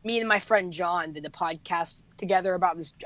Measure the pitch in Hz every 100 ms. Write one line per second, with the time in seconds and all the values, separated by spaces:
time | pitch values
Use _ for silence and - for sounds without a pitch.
0 | 220 233 226 202 - 208 180 160 175 175
1 | 160 151 147 - 165 165 - 170 165 -
2 | _ - 190 185 190 180 180 165 156 -